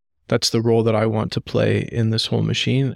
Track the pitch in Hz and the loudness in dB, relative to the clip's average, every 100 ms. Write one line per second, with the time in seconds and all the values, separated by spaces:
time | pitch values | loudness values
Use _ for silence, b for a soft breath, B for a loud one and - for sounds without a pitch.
0 | _ _ - 123 - 117 117 113 113 107 | _ _ -4 -2 0 0 2 2 2 2
1 | 110 110 104 - - 113 110 107 - - | 0 0 -2 -6 -4 0 2 0 -2 -2
2 | 110 110 - 117 107 110 120 127 135 | 0 0 -2 -2 0 -2 0 0 0